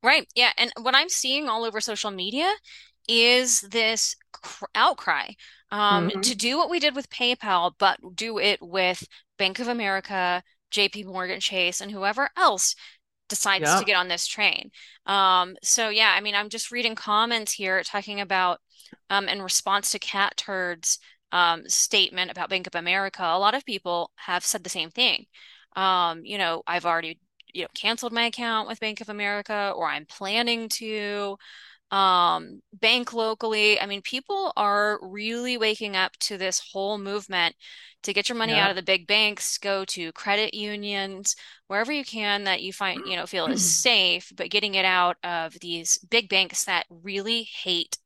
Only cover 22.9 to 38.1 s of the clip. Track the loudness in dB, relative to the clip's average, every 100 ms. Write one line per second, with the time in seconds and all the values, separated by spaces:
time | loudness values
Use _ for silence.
22.9 | 0 0 -2 0 4 4 2 -4 -6 -2
23.9 | -2 -4 _ -4 -2 -2 -4 -6 -6 -6
24.9 | 2 2 2 -6 -20 -20 -20 _ 0 2
25.9 | 4 2 -2 -8 -2 -2 -2 -2 -2 0
26.9 | 0 -2 -12 _ _ _ -10 -10 -4 -2
27.9 | -2 -4 -2 -2 -2 -2 -2 -4 -6 -6
28.9 | -6 -10 -4 -2 -2 -4 -2 -2 -2 -2
29.9 | -4 -8 -10 -2 0 0 -2 -2 -6 -6
30.9 | -6 -4 -4 -4 -6 -16 -20 -20 -20 _
31.9 | 2 6 6 6 2 -4 -18 _ 0 2
32.9 | 4 0 -2 -2 -2 -2 2 4 4 0
33.9 | -6 -8 -10 -4 -4 -2 0 2 2 2
34.9 | 0 -6 -8 -4 -4 -2 0 0 0 -2
35.9 | 0 -2 -2 -6 -2 -2 -2 -4 -4 -2
36.9 | -4 -4 -8 -4 0 0 -2 -20 -20 -20
37.9 | _ -2